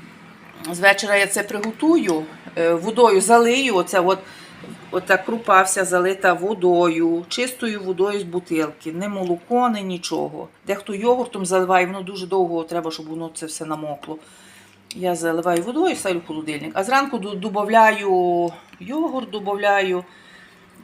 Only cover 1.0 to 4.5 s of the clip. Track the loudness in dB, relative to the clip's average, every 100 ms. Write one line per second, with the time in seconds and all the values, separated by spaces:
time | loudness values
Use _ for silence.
1 | 4 2 2 0 -4 -4 -6 0 4 4
2 | 4 0 -2 -12 -10 0 2 2 0 4
3 | 6 6 6 6 6 2 2 2 2 2
4 | 2 0 -4 -20 -20